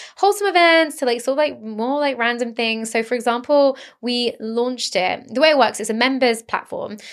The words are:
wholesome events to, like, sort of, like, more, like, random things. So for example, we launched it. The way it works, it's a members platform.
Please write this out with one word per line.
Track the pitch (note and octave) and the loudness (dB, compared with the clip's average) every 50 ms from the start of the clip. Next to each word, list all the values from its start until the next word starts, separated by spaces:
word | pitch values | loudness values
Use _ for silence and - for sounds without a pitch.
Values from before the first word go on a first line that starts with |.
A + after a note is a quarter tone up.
| - - - | -18 -20 -4
wholesome | - F#4+ G4+ G4 G4 G4+ | 0 2 2 2 2 0
events | G4 F4+ F4+ E4+ E4+ E4 E4 D#4+ D4+ D4+ | 0 2 4 6 6 6 4 4 0 -2
to, | - C#4 | -4 -2
like, | B3 A#3+ A#3+ | -2 -2 -2
sort | - B3+ C4+ | -2 -2 0
of, | |
like, | D4 D4+ D4 - A#3 | 0 0 0 -2 -6
more, | G#3+ A3 G#3+ G#3 A3+ B3+ C#4 D4 | -12 -10 -8 -4 -4 -2 -2 0
like, | D4 C#4 C4 | -2 -2 -2
random | A#3 A3+ A#3+ A#3+ A#3+ B3 A#3 A3+ | 0 0 -2 0 -2 -4 -6 -4
things. | - A#3 A3+ A3 A3+ A3+ A3 | -4 -2 -2 -2 -4 -6 -4
So | - A#3 | -2 -2
for | A3+ A3+ B3+ | -2 -2 -4
example, | A#3+ A3+ B3 A#3 A#3+ B3 - D4 C#4+ C#4 C4+ C4 - - - - _ | -2 0 -2 -2 -2 0 2 4 4 4 4 2 -2 -8 -20 -16 _
we | - B3 B3 A#3+ A#3+ A#3 - - | -6 -4 -2 -2 -2 -2 -4 -6
launched | A3 A3 A3+ A#3 A#3+ B3+ B3+ A3+ - - - | -8 -6 -4 -2 -2 -2 -4 -6 -6 -4 -2
it. | F#3 F#3 F#3 - - - - | -2 0 0 -2 -6 -8 -6
The | - C4 | 0 2
way | D#4 D#4 | 4 4
it | D4+ C4+ | 6 6
works, | A#3 - - - | 4 2 0 -2
it's | G#3+ - | -6 -4
a | A3 | -2
members | A3+ A#3+ C4 C4+ B3+ B3+ A#3+ A#3 A3+ | 0 0 0 2 2 0 0 0 -2
platform. | - - - - - - - - - - G#3 G3+ - - | -4 -6 -6 -8 -6 -8 -10 -8 -8 -10 -12 -14 -16 -18